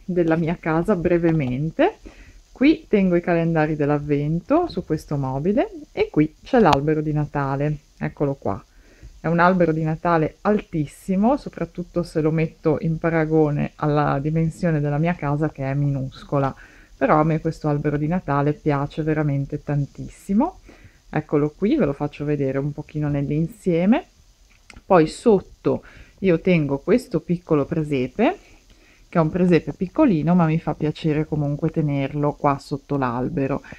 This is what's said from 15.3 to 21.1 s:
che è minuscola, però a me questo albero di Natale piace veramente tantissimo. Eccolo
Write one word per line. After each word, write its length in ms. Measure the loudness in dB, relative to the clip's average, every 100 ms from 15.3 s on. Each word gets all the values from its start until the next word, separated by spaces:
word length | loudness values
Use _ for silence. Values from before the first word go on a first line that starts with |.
| -2 -2
che 140 | -4
è 80 | -4
minuscola, 840 | -2 -2 -2 -6 -12 -4 -2 -2 -4 -16 -20 -20
però 260 | -2 2 4
a 40 |
me 160 | 2 0
questo 280 | -2 -4 -2
albero 280 | -2 -2 -2
di 100 | -2
Natale 460 | -4 -2 -2 0
piace 500 | -2 -2 -2 -2 -4
veramente 600 | -2 0 0 -2 -4 -8
tantissimo. 1000 | -4 -4 -4 -8 -16 -12 -2 0 0 -4 -18 -20 -20 _
Eccolo 460 | _